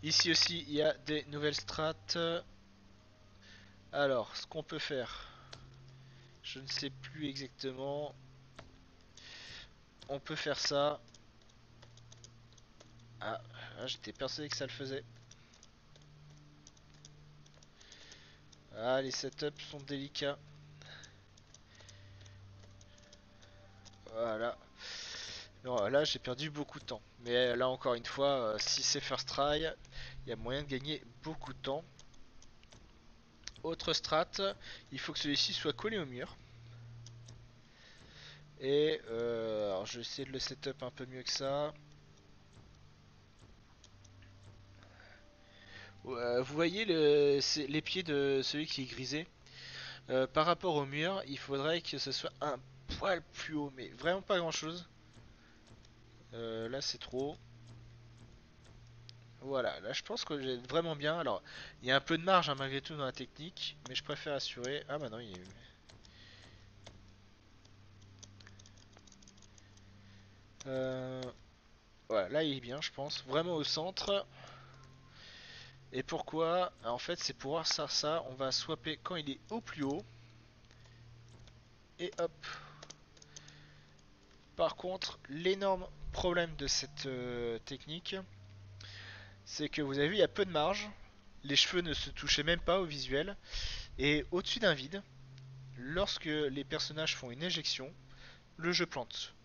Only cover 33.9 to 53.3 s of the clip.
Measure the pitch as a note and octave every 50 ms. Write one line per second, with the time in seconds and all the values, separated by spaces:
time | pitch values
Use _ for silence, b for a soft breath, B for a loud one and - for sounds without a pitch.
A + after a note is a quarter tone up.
33.9 | D#3+ - - - - D#3 E3+ - - - G3 G3 G3+ - B B B B B B
34.9 | - C3 - - D#3 - - D3+ C#3+ C3+ - - - - - D#3+ C3+ - - G#3
35.9 | A3+ G#3 E3+ C3+ B2 B2 C#3 - - - - - - - - - - - - -
36.9 | - - - - - - - - - - - - - - B B B B B B
37.9 | B B B B B B B B B B B B - - C3 C3+ C#3 C#3+ D3+ D#3
38.9 | D#3 D#3 - G#2+ A2+ A2+ A#2 A#2+ A#2 A2+ A2+ A2+ A2 G#2+ G#2+ G2+ F#2+ F#2 G2+ G#2+
39.9 | - B2 A#2 - - - C#3 C3+ C3+ C3 - - C#3 C3 - C3+ C3 - - B2+
40.9 | - - C3 B2+ B2+ B2+ A#2+ - - - C#3 C3+ C#3 C#3+ D3 D3+ D3 - - -
41.9 | - - - - - - - - - - - - - - - - - - - -
42.9 | - - - - - - - - - - - - - - - - - - - -
43.9 | - - - - - - - - - - - - - - - - - B B B
44.9 | B B B B B B B B - B B B B B B B B B B B
45.9 | B B - B2+ C3 A#2+ A#2+ A#2+ A#2+ B2 B2+ B2+ C#3+ D3+ E3 E3+ E3+ G3+ A3+ G#3+
46.9 | F3 D#3+ D#3 D3 D3 D3 C#3+ C#3+ C#3 C#3+ C3 - - D#3 D3 C3 C#3+ D#3 D3+ -
47.9 | - F#3 F#3 E3 D3+ C#3+ C#3 C#3 C#3 C3+ C3 - - D3 D#3 D#3 - - C3 B2+
48.9 | A#2+ A2+ C3 A#2+ C3+ D3+ E3+ - - - - B B B B B B B B B
49.9 | B B B - B2+ C3 C3 B2+ - D3+ D#3 E3+ F3 - - - D3+ D3 C#3+ C3+
50.9 | C#3 D3 D#3 F3 G3 F#3+ - C3+ C#3 C3 - - C#3 C#3 C3+ D3+ E3 E3+ D#3+ -
51.9 | - C#3 - C#3 C3 - - B2 - - - D3+ C#3 B2 - - - - - -
52.9 | - - - G3 F#3+ E3+ D#3+ -